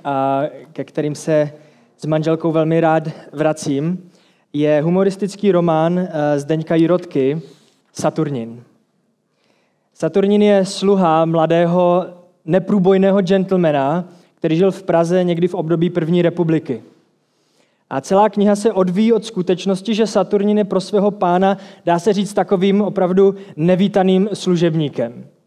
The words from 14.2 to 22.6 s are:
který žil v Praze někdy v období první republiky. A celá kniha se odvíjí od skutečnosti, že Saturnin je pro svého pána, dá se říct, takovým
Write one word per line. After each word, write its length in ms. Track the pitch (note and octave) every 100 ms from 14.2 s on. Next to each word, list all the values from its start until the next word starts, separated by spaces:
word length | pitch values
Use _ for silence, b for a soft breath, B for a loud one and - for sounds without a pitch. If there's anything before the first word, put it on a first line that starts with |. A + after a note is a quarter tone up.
| B
který 220 | B E3 D#3+
žil 140 | F#3+
v 120 | F#3
Praze 420 | - E3+ E3+ F#3
někdy 240 | F3+ E3+ F3+
v 60 |
období 360 | F#3+ D#3+ E3+ F3
první 320 | F3 D#3+ F3
republiky. 600 | E3+ E3+ E3 D#3+ - A2+ - _ _ _ _ _ _ _ _ _ _
A 100 | C3+
celá 280 | - G3 G#3+
kniha 280 | G#3 G3+ G3+
se 160 | A3+
odvíjí 400 | G3 F#3 F3+ A3
od 120 | A3+
skutečnosti, 720 | A3 F#3 F3 F3+ F#3+ F#3+ G#3
že 120 | G#3+ G#3+
Saturnin 520 | G#3 F#3 G#3 G#3 G#3
je 60 |
pro 160 | G3+ F#3+
svého 300 | F#3 G#3 G3+
pána, 480 | G#3 F3+ F3+ F#3+ F#3+ B B
dá 140 | - E3+
se 140 | A3
říct, 200 | G3 G3+
takovým 480 | - F#3 G3